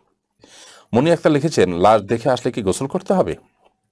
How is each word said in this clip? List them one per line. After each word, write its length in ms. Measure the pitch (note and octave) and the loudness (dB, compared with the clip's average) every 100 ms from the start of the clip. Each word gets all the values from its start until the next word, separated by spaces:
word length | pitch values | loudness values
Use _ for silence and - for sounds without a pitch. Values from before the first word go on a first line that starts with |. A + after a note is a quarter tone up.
| _ _ _ _ _ - - - _ | _ _ _ _ _ -20 -20 -20 _
মনি 180 | A2+ D#3 | 0 2
আক্তার 200 | E3 E3+ | 2 2
লিখেছেন, 400 | D3 D#3 C#3 F2+ | 0 0 0 0
লাশ 300 | E2+ G2 A2+ | 2 4 4
দেখে 280 | G2+ A#2 C#3 | 0 -4 -2
আসলে 220 | B2 C3+ | -2 -4
কি 100 | B2 | -4
গোসল 240 | F#2+ F2+ C3+ | -4 -4 -6
করতে 280 | F#3 - | -6 -2
হবে? 220 | F#3+ G2+ C#2+ _ _ _ _ _ | 0 -2 -6 _ _ _ _ _